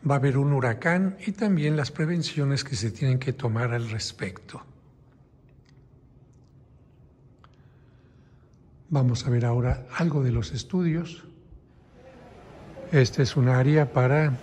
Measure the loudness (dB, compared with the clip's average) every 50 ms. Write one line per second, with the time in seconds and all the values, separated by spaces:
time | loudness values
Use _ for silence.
0 | 0 2 0 2 2 2 2 2 2 2 2 2 2 0 -2 0 0 0 2 2
1 | 2 0 -2 -4 -6 -8 -6 -2 0 2 2 2 2 2 0 0 -2 -4 -4 -4
2 | -2 -2 0 -2 -2 -4 -2 -2 0 0 0 -2 -4 -6 -6 -4 -4 -6 -4 -2
3 | 0 0 0 0 0 -4 -6 -4 -4 -4 -2 -2 -2 -2 -2 -4 -4 -4 -6 -6
4 | -8 -8 -8 -8 -10 -10 -10 -12 -18 -18 -18 -18 -18 -20 -20 -20 _ -20 _ _
5 | -20 _ _ _ -20 _ _ _ _ -20 -20 -20 _ _ -20 -20 -20 -20 -20 -20
6 | _ -20 -20 -20 -20 _ -20 -20 -20 _ _ -20 -20 _ -20 -20 _ _ _ _
7 | -20 -20 _ _ _ -20 -20 _ -20 -20 -20 _ -20 -20 _ -20 -20 -20 _ -20
8 | _ -20 _ -20 -20 _ -20 -20 _ _ -20 -20 -20 -20 -20 -20 -8 -2 0 2
9 | 2 2 2 0 0 0 0 2 2 2 0 0 2 0 -2 -2 -4 -10 -4 -2
10 | -2 0 0 0 0 2 0 0 -2 -4 -6 -10 -8 -4 -2 0 0 0 0 -2
11 | -4 -6 -10 -16 -20 -20 -20 -20 -20 -20 -20 -20 _ _ -20 -20 -20 -20 -20 -20
12 | -20 -20 -20 -20 -20 -20 -20 -20 -20 -20 -20 -20 -20 -20 -18 -16 -10 2 4 4
13 | 4 4 2 0 -2 0 2 2 2 4 4 4 4 4 4 4 4 2 2 2
14 | 2 4 4 4 2 2 0 -2